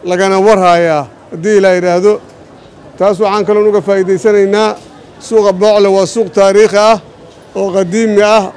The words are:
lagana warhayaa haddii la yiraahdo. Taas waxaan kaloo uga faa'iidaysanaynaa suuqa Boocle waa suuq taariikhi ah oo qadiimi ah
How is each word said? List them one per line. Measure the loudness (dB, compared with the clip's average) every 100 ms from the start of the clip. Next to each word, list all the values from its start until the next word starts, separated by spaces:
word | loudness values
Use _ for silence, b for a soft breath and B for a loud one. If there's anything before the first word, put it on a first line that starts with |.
lagana | -6 -2 0 2
warhayaa | 2 2 2 2 0 -2 -6 -16 -18
haddii | -8 -2 0
la | 2
yiraahdo. | 0 0 0 0 -2 -6 -20 -20 -20 -20 -20 -20 -4
Taas | -2 0
waxaan | -2 -2 -2
kaloo | 0 0
uga | 0
faa'iidaysanaynaa | -2 -2 -2 -2 0 0 0 0 -2 -4 -16 -20 -20 -20
suuqa | -2 0 0
Boocle | 0 0 2 2
waa | 0 -2
suuq | -4 -4
taariikhi | 0 2 4 2 2
ah | 2 0 -4 -20 -20 -20 -14 -8
oo | -4
qadiimi | -4 -4 -2 0 0
ah | 2 0 -2